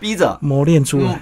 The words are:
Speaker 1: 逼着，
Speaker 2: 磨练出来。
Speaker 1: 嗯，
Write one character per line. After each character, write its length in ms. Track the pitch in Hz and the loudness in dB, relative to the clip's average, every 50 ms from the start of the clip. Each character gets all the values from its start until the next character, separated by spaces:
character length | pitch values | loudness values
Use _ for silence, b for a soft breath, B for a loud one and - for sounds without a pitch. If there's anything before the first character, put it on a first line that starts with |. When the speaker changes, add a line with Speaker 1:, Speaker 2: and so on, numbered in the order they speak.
Speaker 1:
逼 160 | 208 214 220 | -6 -6 -2
着， 200 | 180 170 113 90 - | 0 -2 -2 -2 -4
Speaker 2:
磨 240 | - 143 139 139 143 | -4 -2 0 0 2
练 200 | 160 170 156 135 | 4 4 4 2
出 140 | - - 139 | 2 -2 -2
来。 60 | 135 | -2
Speaker 1:
嗯， 140 | 123 117 - | -2 -2 -6